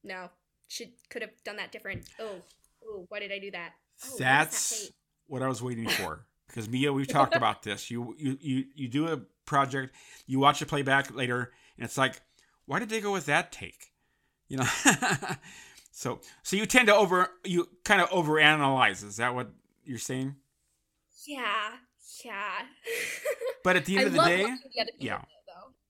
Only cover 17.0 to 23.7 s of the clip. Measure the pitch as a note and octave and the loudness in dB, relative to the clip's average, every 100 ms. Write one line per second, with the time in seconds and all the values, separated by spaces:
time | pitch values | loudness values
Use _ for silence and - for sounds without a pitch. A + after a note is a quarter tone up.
17 | G3 F3+ F#3 - G3 F3 - _ - G3 | 6 4 2 -2 -2 -2 -2 _ 2 4
18 | E3+ F#3 D#3 D#3 D3+ D#3 C#3 C3+ A2 F#2 | 4 2 2 6 6 6 4 4 4 2
19 | G2+ G2+ B2 B2 A2 - _ _ - A#2 | -10 -4 -2 -2 -8 -14 _ _ -12 -10
20 | - C3 C3+ C#3 _ _ _ _ _ _ | -6 -6 -6 -10 _ _ _ _ _ _
21 | _ _ - C#4 A3+ G#3+ G#3+ B3 _ _ | _ _ -14 -6 -4 -4 -4 -10 _ _
22 | - - A#3+ G3 G3+ F#3 B3+ _ - A#4 | -20 -18 -12 -8 -8 -8 -12 _ -8 -6
23 | - - D5 - B4 - F#3 | -6 -6 -6 -4 -6 -2 2